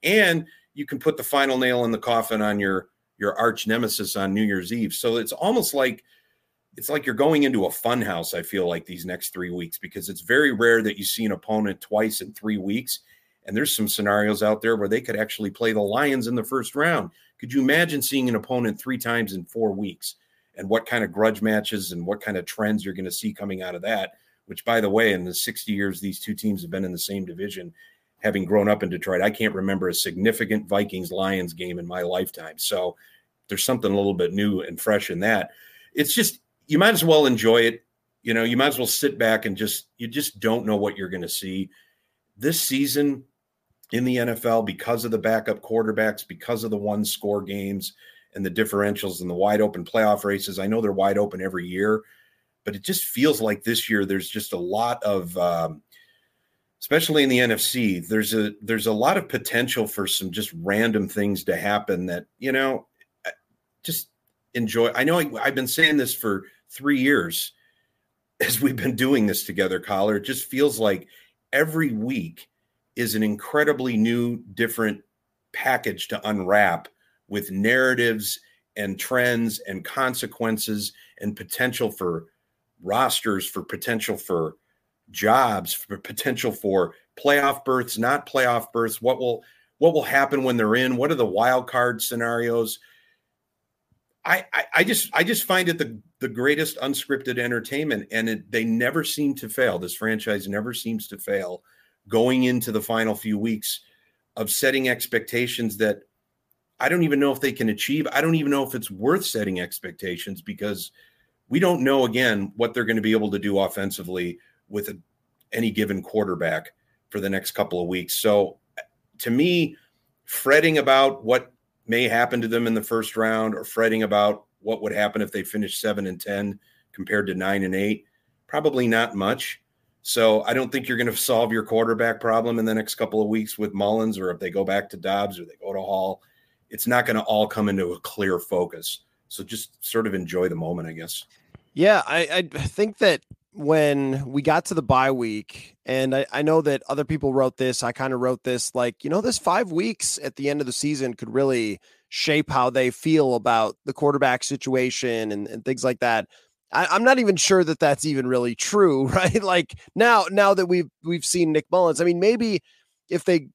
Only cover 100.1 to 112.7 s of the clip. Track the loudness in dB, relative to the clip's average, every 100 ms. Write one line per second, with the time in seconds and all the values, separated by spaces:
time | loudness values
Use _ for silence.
100.1 | -2 -2 -4 -2 -4 -4 -6 -6 -6 -8
101.1 | -12 -4 -2 -2 -10 _ _ _ _ -2
102.1 | 4 4 4 2 2 0 -4 0 0 0
103.1 | 0 -2 -2 -2 -4 -6 -8 _ _ _
104.1 | _ _ -8 -4 0 2 2 0 -2 0
105.1 | -2 0 -2 -2 -2 -4 0 0 0 _
106.1 | _ _ _ _ _ _ -2 2 4 4
107.1 | 4 4 2 0 0 0 0 0 0 0
108.1 | 0 2 2 2 0 0 -4 -8 -4 0
109.1 | 2 0 -2 -2 -2 -6 -8 -14 -10 -8
110.1 | -8 -8 -12 -12 -8 -6 -6 -10 _ _
111.1 | _ _ _ -2 2 4 2 4 4 4
112.1 | 2 2 2 -2 -2 -2